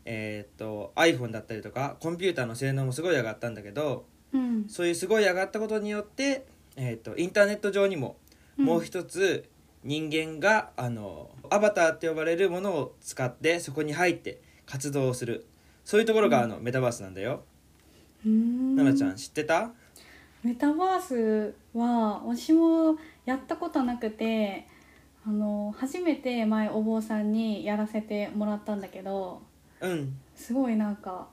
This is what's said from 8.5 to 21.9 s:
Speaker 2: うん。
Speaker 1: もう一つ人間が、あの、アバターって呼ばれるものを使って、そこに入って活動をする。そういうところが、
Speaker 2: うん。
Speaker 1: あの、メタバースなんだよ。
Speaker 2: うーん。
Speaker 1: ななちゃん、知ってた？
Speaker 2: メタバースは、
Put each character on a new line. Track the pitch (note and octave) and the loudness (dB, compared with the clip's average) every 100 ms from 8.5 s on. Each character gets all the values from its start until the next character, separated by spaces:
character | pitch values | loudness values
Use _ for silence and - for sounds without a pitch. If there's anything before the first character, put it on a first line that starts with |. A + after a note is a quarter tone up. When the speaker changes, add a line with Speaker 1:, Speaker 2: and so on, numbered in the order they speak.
| - | 0
Speaker 2:
う | |
ん。 | |
Speaker 1:
も | C#3 E3 | 2 2
う | |
一 | D#3+ F3+ | 0 -8
つ | - F3 F#3+ C#3+ - _ _ _ | -8 0 2 0 -6 _ _ _
人 | C#3 D3+ D#3 | -6 -4 0
間 | D#3 D#3+ D#3 | -2 -2 0
が、 | F#3+ G#3+ - - | 4 4 0 -6
あ | B2 | -6
の、 | A2+ G2+ D#2 - - C3+ | -6 -8 -12 -16 -18 0
ア | G3 | 4
バ | G#3 | 4
タ | G#3 | 6
ー | E3 | 4
っ | - | 4
て | E3 | -2
呼 | D#3 | 0
ば | |
れ | D#3+ | 0
る | E3+ G3 | 2 2
も | F3 | 2
の | G3 | -2
を | E3 C3 - | -2 -4 -8
使 | - - | -14 -4
っ | C3 | -4
て、 | - D#3 E3+ | 0 0 0
そ | D#3 | -2
こ | C#3 | -4
に | D3+ | -4
入 | D#3 F3+ | 0 0
っ | E3+ | 0
て | - - - - - | -8 -12 -20 -20 -12
活 | C3+ C#3+ | -8 -2
動 | C#3 C3 | 0 0
を | |
す | A#2+ | 0
る。 | A#2+ A2+ - _ _ _ | -4 -6 -8 _ _ _
そ | - G#3 | 2 4
う | |
い | |
う | A3 | 6
と | |
こ | A3 | 4
ろ | G#3 | 6
が、 | C3+ | 4
Speaker 2:
う | |
ん。 | |
Speaker 1:
あ | A#2 G2+ | 2 -2
の、 | |
メ | A#2 | -2
タ | C3 | 0
バ | B2 | 0
ー | |
ス | A2+ | -2
な | G2 | -10
ん | |
だ | F#2+ | -8
よ。 | G#2+ D3 - _ _ _ _ - _ _ G#3+ | -6 -6 -10 _ _ _ _ -20 _ _ 2
Speaker 2:
う | |
ー | |
ん。 | A3 A#3 B3 C4 | 4 4 0 2
Speaker 1:
な | C4+ | 4
な | C#4 | 4
ち | - | 4
ゃ | C#4 | 2
ん、 | |
知 | - - | -4 -8
っ | |
て | - | -6
た？ | D3+ E3 A#3 - - - - - - - | 2 2 0 -10 -20 -20 -20 -20 -20 -6
Speaker 2:
メ | A#3 A#3+ | -4 0
タ | D4 | 0
バ | D#4 F#4 F#4 | 2 2 0
ー | |
ス | F4+ B3 A3 G#3+ G#3+ - _ | -2 0 2 2 -2 -8 _
は、 | A#3 A#3 | -2 2